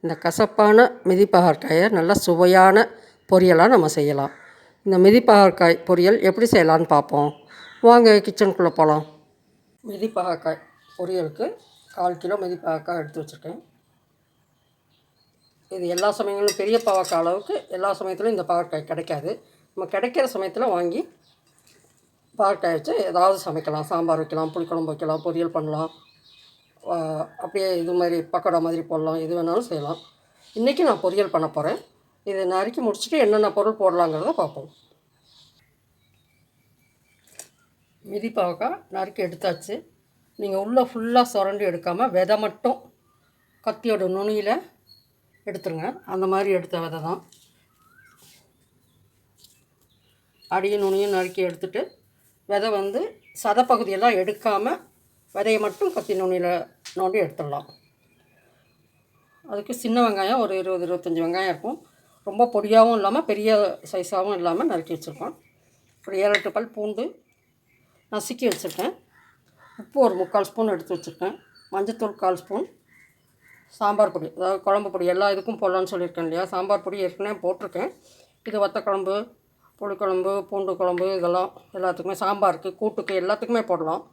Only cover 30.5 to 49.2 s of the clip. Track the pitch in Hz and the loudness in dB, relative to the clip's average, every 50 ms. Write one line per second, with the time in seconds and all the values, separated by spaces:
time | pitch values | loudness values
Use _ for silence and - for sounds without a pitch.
30.5 | - 214 226 262 285 277 370 294 220 165 - 185 175 202 202 185 160 170 160 151 | -6 -2 -2 -2 0 2 2 2 0 0 -2 -4 0 0 -2 0 0 -2 -4 -2
31.5 | - 156 147 160 262 - - _ _ _ _ _ _ _ _ 202 196 190 190 180 | -4 -4 -4 -4 -4 -6 -10 _ _ _ _ _ _ _ _ -8 -6 -4 -4 -2
32.5 | 185 185 196 220 240 - 254 220 196 - - - 320 311 254 208 214 214 214 202 | -2 -2 -2 -4 -4 -4 -4 -4 -4 -4 -6 -4 0 2 2 4 4 2 2 0
33.5 | - 208 202 220 220 220 202 185 170 175 170 165 156 156 170 247 330 - 180 147 | 0 0 -2 -2 -2 0 0 0 2 2 0 0 0 -2 -2 -4 -2 -2 -4 -4
34.5 | - 147 135 - _ _ _ _ _ _ _ _ _ _ _ _ _ _ - _ | -4 -12 -18 -18 _ _ _ _ _ _ _ _ _ _ _ _ _ _ -20 _
35.5 | _ _ _ _ _ _ _ _ _ _ _ _ _ _ _ _ _ _ _ _ | _ _ _ _ _ _ _ _ _ _ _ _ _ _ _ _ _ _ _ _
36.5 | _ _ _ _ _ _ _ _ _ _ _ _ _ _ _ _ _ _ - _ | _ _ _ _ _ _ _ _ _ _ _ _ _ _ _ _ _ _ -20 _
37.5 | _ _ _ _ _ _ _ _ _ _ _ 202 196 208 208 226 220 - 190 180 | _ _ _ _ _ _ _ _ _ _ _ -12 -12 -8 -8 -6 -4 -2 -2 -2
38.5 | 170 175 214 254 359 381 - _ 190 190 190 202 - - 190 175 175 160 - 190 | -4 -4 -6 -6 -6 -8 -14 _ -10 -8 -8 -8 -6 -8 -8 -8 -8 -6 -4 -4
39.5 | 170 - - - 202 277 - _ _ _ _ _ _ _ _ _ _ - 208 202 | -4 -6 -8 -12 -12 -12 -14 _ _ _ _ _ _ _ _ _ _ -10 -8 -6
40.5 | 190 190 196 214 240 262 247 247 - 233 220 233 240 247 247 240 - 208 196 190 | -4 -4 -4 0 2 0 0 0 -4 -8 -6 0 2 2 2 2 0 -2 0 0
41.5 | 196 208 208 185 170 175 170 180 175 190 240 233 180 185 185 175 214 214 214 208 | -2 -2 -2 -2 -4 -4 -6 -6 -4 -2 -2 0 0 0 2 2 0 0 0 -4
42.5 | - - _ 247 254 - - - _ _ _ _ _ _ _ _ _ _ _ _ | -8 -4 _ -2 -2 -2 -8 -20 _ _ _ _ _ _ _ _ _ _ _ _
43.5 | _ _ _ 220 214 220 - 240 220 196 190 180 185 190 202 214 214 214 202 202 | _ _ _ -8 -8 -6 -4 -2 -2 0 -2 -2 -2 -4 -4 -2 -2 -2 -2 -2
44.5 | 233 330 381 - _ _ _ _ _ _ _ _ _ _ _ _ _ _ _ 208 | -2 -4 -4 -12 _ _ _ _ _ _ _ _ _ _ _ _ _ _ _ -12
45.5 | 196 175 - 190 165 160 160 208 277 - _ - 185 190 190 185 190 190 202 202 | -12 -8 -8 -8 -8 -6 -8 -8 -10 -12 _ -10 -6 -4 -2 -2 0 0 0 0
46.5 | 190 180 175 - - 170 165 165 156 165 151 160 180 190 - _ _ _ _ _ | 0 -2 -2 -4 -8 -8 -6 -6 -8 -8 -8 -8 -8 -8 -10 _ _ _ _ _
47.5 | _ _ _ _ _ _ _ _ 1077 1077 1077 1077 1077 _ _ _ _ _ _ _ | _ _ _ _ _ _ _ _ _ _ _ _ _ _ _ _ _ _ _ _
48.5 | _ _ _ _ _ _ _ _ _ _ _ _ _ _ | _ _ _ _ _ _ _ _ _ _ _ _ _ _